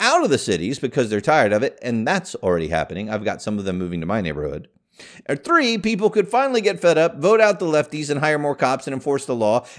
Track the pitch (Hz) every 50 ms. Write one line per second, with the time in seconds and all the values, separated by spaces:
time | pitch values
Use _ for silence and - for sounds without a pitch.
0 | 214 240 302 349 320 214 139 120 - 117 98 82 82 104 139 - - 123 - -
1 | 123 107 107 104 101 160 156 156 123 101 104 107 117 - - - - 123 120 113
2 | 110 139 190 190 - - - - - 95 90 85 80 76 82 78 78 - 85 90
3 | 104 107 110 104 104 104 92 - - 110 107 104 98 95 90 90 90 87 87 85
4 | 80 87 104 113 92 80 73 73 73 73 71 76 - _ _ _ _ _ _ -
5 | - - - - - - - - - - 339 330 285 240 226 208 175 220 226 180
6 | 214 208 214 220 190 196 - 247 277 277 254 233 196 202 190 165 - 175 160 151
7 | 160 165 - 139 147 190 220 220 220 208 196 165 190 165 156 151 151 156 - 151
8 | 151 143 147 143 156 156 151 147 147 147 139 - - 127 135 135 - 143 135 135
9 | - 143 139 135 - - 131 117 110 104 110 123 - - -